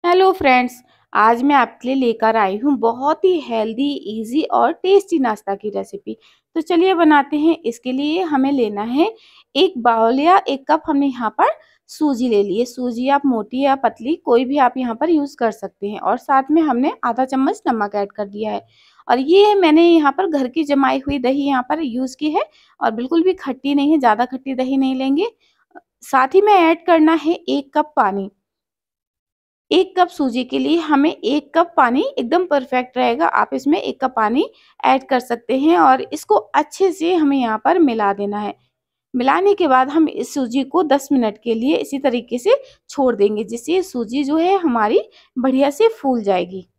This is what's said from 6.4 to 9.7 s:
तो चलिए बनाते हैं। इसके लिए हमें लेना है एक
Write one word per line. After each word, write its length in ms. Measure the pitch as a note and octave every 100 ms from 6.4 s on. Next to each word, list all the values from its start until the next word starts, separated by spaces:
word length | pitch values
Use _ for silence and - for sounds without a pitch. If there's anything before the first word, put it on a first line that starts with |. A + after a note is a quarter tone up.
| _
तो 60 | E4
चलिए 320 | D#4 F4 F#4
बनाते 440 | E4+ D#4+ D4 C#4 D4+
हैं। 180 | D#4 D#4+
इसके 260 | A3+ - B3+
लिए 300 | C4 D4 E4
हमें 300 | F4 C#4+ C4+
लेना 300 | C#4 G#3+ G3+
है 320 | A3+ C4 G4+ A4 _ _ _
एक 180 | C#4 F#4